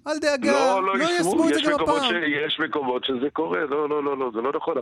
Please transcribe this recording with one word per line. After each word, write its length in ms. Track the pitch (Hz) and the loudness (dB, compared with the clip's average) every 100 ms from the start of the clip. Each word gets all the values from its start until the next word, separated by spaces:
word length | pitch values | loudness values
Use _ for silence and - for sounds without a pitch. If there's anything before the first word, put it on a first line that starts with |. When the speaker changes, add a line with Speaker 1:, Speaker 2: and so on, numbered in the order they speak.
| 285 | -6
Speaker 1:
אל 120 | 311 | -2
דאגה, 340 | 302 277 277 | 0 2 2
Speaker 2:
לא, 300 | 285 269 190 | 4 4 2
לא 160 | 190 196 | 2 0
Speaker 1:
לא 60 | |
Speaker 2:
יישמו. 240 | 330 349 247 | 0 2 2
Speaker 1:
יישמו 180 | 320 302 | 2 2
את 60 | |
זה 60 | 294 | 2
Speaker 2:
יש 60 | 294 | 2
Speaker 1:
גם 80 | |
Speaker 2:
מקומות 220 | 294 - 294 | 2 2 2
Speaker 1:
הפעם. 140 | 254 | 0
Speaker 2:
ש-, 360 | 208 151 143 151 | 0 0 -2 -2
יש 140 | - | -2
מקומות 440 | 160 151 131 123 | -2 -2 -2 -2
שזה 260 | - 127 143 | -2 -2 -2
קורה, 340 | - 165 175 147 | -2 -2 -2 -2
לא, 220 | 143 147 | -2 0
לא, 160 | 147 | -2
לא, 140 | 143 135 | -2 -2
לא, 120 | 127 | -2
זה 60 | 110 | -2
לא 120 | 127 156 | -2 -2
נכון, 180 | - 139 | -4 -2